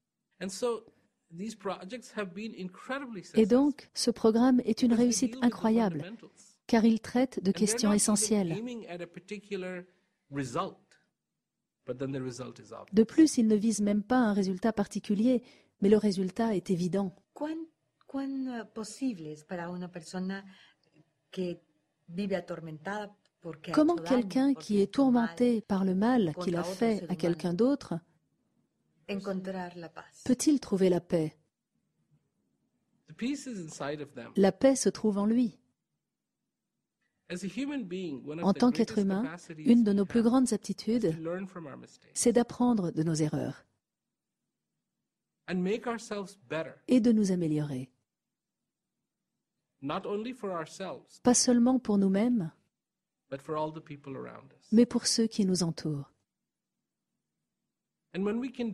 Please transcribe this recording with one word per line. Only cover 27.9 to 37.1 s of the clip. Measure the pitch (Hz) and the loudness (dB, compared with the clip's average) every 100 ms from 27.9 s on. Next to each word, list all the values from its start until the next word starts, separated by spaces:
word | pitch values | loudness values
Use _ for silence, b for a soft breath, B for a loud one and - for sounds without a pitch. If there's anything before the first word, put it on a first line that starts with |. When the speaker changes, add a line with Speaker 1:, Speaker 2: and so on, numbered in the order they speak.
| 170 - _ _ _ _ _ _ _ _ _ - | -8 -10 _ _ _ _ _ _ _ _ _ -10
Speaker 3:
encontrar | 196 202 190 185 190 180 175 | -8 -6 -6 -6 -8 -10 -12
la | 165 | -16
paz? | - - - | -16 -20 -8
Speaker 2:
peut-il | - 247 - 285 | -2 0 2 0
trouver | - 190 185 | 2 2 4
la | 175 | 2
paix ? | - 170 156 - _ _ _ _ _ _ _ _ _ _ _ _ _ _ _ _ - | 0 -2 -2 -6 _ _ _ _ _ _ _ _ _ _ _ _ _ _ _ _ -20
Speaker 1:
The | |
peace | 156 233 277 262 | -8 -6 -6 -8
is | 208 | -12
inside | 156 - 143 151 | -12 -10 -8 -8
of | 139 | -10
them. | - 113 - | -14 -6 2
Speaker 2:
La | 190 | 4
paix | 185 269 262 | 6 4 4
se | 196 | 0
trouve | - 214 196 | 0 0 0
en | 202 | 2
lui. | 233 233 - _ _ _ _ _ _ _ _ _ _ _ _ _ _ _ | 2 0 -4 _ _ _ _ _ _ _ _ _ _ _ _ _ _ _